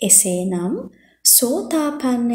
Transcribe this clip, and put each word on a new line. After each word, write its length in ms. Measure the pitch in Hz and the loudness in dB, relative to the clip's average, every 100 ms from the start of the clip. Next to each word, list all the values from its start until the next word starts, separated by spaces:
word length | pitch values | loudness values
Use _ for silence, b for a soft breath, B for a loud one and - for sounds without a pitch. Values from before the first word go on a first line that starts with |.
එසේනම් 760 | 196 - 190 180 185 180 180 359 523 B B B - | 2 2 2 0 -2 -2 -2 -4 -8 B B B 2
සෝතාපන්න 1040 | - 240 311 - 320 294 294 262 247 240 | 2 2 -2 -2 -2 -2 -2 -2 0 0